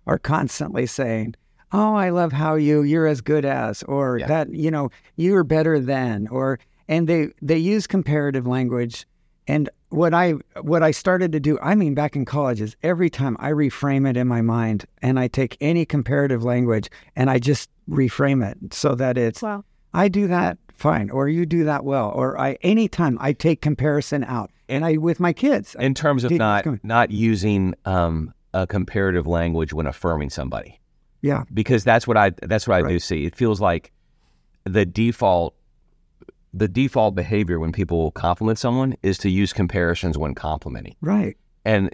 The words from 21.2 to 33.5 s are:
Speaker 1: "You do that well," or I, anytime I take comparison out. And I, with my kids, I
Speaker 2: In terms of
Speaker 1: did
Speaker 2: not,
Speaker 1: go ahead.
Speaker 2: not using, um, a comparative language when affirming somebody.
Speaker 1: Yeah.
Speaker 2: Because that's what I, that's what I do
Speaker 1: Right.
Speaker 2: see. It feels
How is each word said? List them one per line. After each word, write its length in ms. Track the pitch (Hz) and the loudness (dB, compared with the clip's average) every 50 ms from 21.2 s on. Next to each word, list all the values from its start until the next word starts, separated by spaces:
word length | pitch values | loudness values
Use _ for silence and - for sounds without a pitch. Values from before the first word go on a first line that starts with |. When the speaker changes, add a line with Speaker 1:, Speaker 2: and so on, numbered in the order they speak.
| 139 143 | 0 0
Speaker 1:
"You 180 | 160 170 175 | 0 0 0
do 180 | 151 170 170 156 | 0 0 0 2
that 200 | 151 147 139 - | 0 0 -2 -2
well," 260 | 139 139 131 110 104 | -2 -2 -2 -2 -2
or 260 | - 135 127 131 - - | -2 -2 -2 -2 -2 -2
I, 160 | 131 139 127 - | -2 -2 -2 0
anytime 540 | - 175 214 226 220 - - - 170 139 120 - | 2 2 4 4 2 0 0 0 0 0 0 0
I 120 | 131 143 | -2 -2
take 280 | 135 - - 165 156 - | -2 0 2 0 0 2
comparison 600 | - 147 147 - 131 151 143 147 - - 151 143 123 | 0 -2 0 0 0 0 0 0 -2 -2 -4 -4 -4
out. 260 | - 123 113 95 - _ _ _ - | -4 -6 -6 -6 -8 _ _ _ -6
And 160 | 131 143 160 | -4 -2 0
I, 120 | 165 156 | 0 0
with 240 | 156 156 170 160 - | 0 0 0 0 0
my 120 | 175 175 | 0 0
kids, 440 | 165 - 254 294 269 117 98 - - - | 0 0 0 0 0 0 -2 -6 -6 -2
I 60 | 135 | 0
Speaker 2:
In 100 | 135 131 | 0 0
terms 300 | - 160 147 139 127 120 | 0 0 2 2 2 2
of 60 | 123 | 2
Speaker 1:
did 80 | - 117 | 2 2
Speaker 2:
not, 260 | 110 107 104 101 - | 2 2 2 2 0
Speaker 1:
go 60 | 160 | -2
ahead. 100 | 123 101 - | -4 -4 -4
Speaker 2:
not 260 | 104 113 120 113 - | 0 2 2 2 2
using, 640 | 107 104 113 113 110 95 101 107 101 98 95 92 - - - | 2 2 2 2 2 2 2 2 2 2 2 0 -2 -4 -4
um, 480 | 98 92 90 85 82 80 80 78 - - _ _ _ | -2 0 2 2 2 0 -2 -4 -6 -10 _ _ _
a 140 | - 95 92 | -4 -4 -2
comparative 600 | - 104 95 - - - 101 98 95 90 87 76 82 | -2 -2 -4 -4 -2 -2 0 0 2 0 0 0 0
language 440 | 85 85 85 85 80 82 80 - | 0 0 0 0 0 -2 -2 -2
when 140 | 76 76 78 | -2 -4 -4
affirming 440 | 71 69 - - 87 80 76 73 69 | -4 -6 -4 -2 -2 -2 -2 -4 -6
somebody. 500 | - 73 65 - - 52 50 - - _ _ _ _ _ _ _ _ _ | -6 -8 -8 -8 -8 -8 -10 -12 -18 _ _ _ _ _ _ _ _ _
Speaker 1:
Yeah. 220 | - 143 143 - - - - | -4 -2 -2 -2 -4 -4 -4
Speaker 2:
Because 300 | 110 107 - 131 107 - | -4 0 2 2 2 4
that's 220 | 120 113 117 - | 4 4 4 2
what 100 | - 110 | 2 4
I, 140 | 107 101 95 92 - | 4 4 4 2 -2
that's 240 | - 85 110 107 - | -4 -2 -2 -2 2
what 100 | 123 95 | 2 2
I 40 | 90 | 2
do 140 | 82 - 90 | 2 2 0
Speaker 1:
Right. 80 | 87 | -2
Speaker 2:
see. 220 | - - 92 78 71 | -2 -2 -4 -4 -4
It 100 | 85 - | -6 -2
feels 240 | - 123 113 | 0 0 0